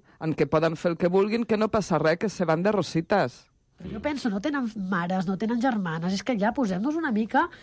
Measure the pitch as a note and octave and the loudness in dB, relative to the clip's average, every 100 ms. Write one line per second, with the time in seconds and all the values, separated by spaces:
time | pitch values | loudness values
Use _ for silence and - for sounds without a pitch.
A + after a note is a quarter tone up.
0 | - _ D#3+ D3 C#3+ D#3 E3 D#3+ F3+ E3 | -8 _ -4 0 2 2 2 0 -2 0
1 | F3 F#3 G3+ A3+ A#3 G#3+ G#3+ A3+ F3+ D#3 | 2 4 2 0 0 0 2 0 2 2
2 | D#3 E3+ A3 - E3+ D#3+ F#3+ G#3 E3 E3 | 4 2 0 0 0 2 2 2 0 -2
3 | E3 G3+ C3+ - - _ _ _ - G#3+ | 2 2 2 -2 -20 _ _ _ -12 -6
4 | D4 C#4+ B3 G3 C#4+ C#4+ A#3+ G#3+ F#3 F#3+ | -4 -2 -2 -2 -2 -2 -4 -4 -4 -2
5 | F3 F#3 F3+ F#3+ A3 A#3+ C4 A3 F3+ D#3 | 0 -2 -2 -2 -2 0 0 0 -2 -2
6 | F3 G3 - A#3 G3+ A3+ A3+ F#3 A#3+ D#4 | -2 -4 -2 0 0 0 0 0 -2 -2
7 | D#4 G#3+ A3 C4 F4 - | -2 -2 0 0 0 -4